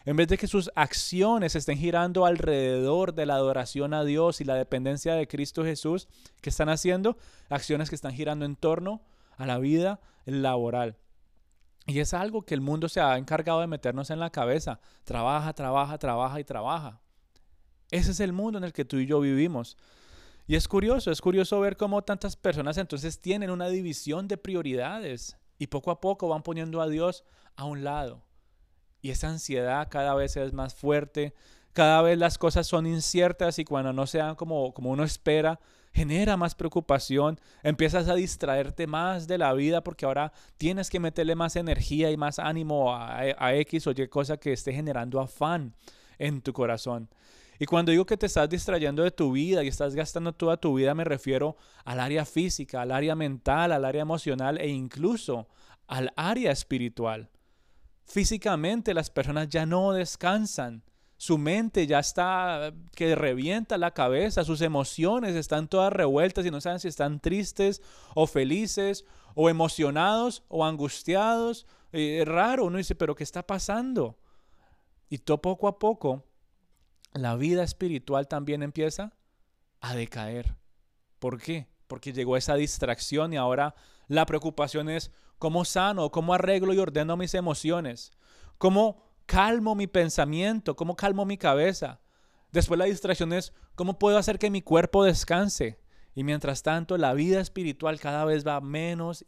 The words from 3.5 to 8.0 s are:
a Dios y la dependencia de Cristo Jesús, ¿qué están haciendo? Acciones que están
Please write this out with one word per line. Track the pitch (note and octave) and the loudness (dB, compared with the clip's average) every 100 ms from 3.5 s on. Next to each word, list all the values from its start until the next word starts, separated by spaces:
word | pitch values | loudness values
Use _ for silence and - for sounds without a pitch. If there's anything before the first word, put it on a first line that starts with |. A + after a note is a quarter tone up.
| C3+ A#2+ C#3 C#3+ | 2 -2 -4 -2
a | D3+ | 0
Dios | D3 D3+ E3+ - | 2 4 2 2
y | |
la | C#3 | -2
dependencia | C3 B2+ C3 C3 C#3+ E3 | 0 0 -2 -2 -2 0
de | E3 D3+ | 0 -2
Cristo | C#3+ C#3+ E3 | -4 -4 -2
Jesús, | D#3+ D3 D#3 F#3 - - - _ | -2 -2 -2 -2 -4 -20 -20 _
¿qué | C#3+ | -6
están | - D3+ | 0 0
haciendo? | D#3+ F3+ F3+ G#3+ A#3 - - - | 2 2 2 0 -2 -10 -20 -6
Acciones | C#3+ - D3 D3+ | -6 -2 -2 -2
que | |
están | D3 | -6